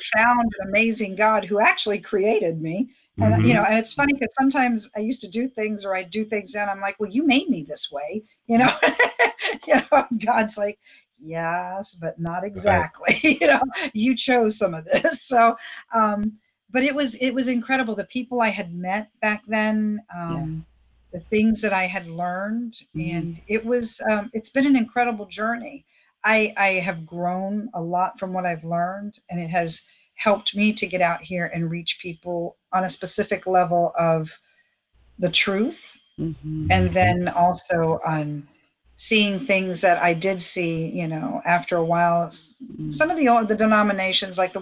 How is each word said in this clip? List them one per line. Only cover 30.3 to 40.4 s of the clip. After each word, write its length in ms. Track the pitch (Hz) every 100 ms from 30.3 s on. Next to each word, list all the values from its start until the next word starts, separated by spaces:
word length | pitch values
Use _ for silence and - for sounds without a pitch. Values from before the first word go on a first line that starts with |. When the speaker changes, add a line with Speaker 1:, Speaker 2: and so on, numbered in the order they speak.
| 202 - 202
Speaker 1:
me 180 | 214
to 140 | 208 196
get 140 | 180
out 200 | 175 170
here 260 | - 180 170
and 160 | 170 165
reach 300 | 170 165 -
people 560 | 180 165 175 175 170 - _
on 100 | 185 185
a 40 |
specific 560 | - 180 - 202 190 185
level 460 | 185 175 175 170 -
of 320 | 170 165 156 - _ _ _ _ _ _ _ -
the 100 | 180
truth. 680 | 165 - 196 247 320 - - _ -
Speaker 3:
Mm-hmm. 480 | 165 156 151 156 156
Speaker 1:
And 140 | 185 180
Speaker 2:
Mm-hmm. 60 |
Speaker 1:
then 340 | 175 180 180 175
also 680 | 175 175 185 - 175 165 160 165
on 420 | 156 147 147 143 _ _ _ _ -
seeing 480 | - 220 202 190 175
things 360 | 190 185 165
that 200 | 190 175
I 120 | 175
did 280 | 170 190 185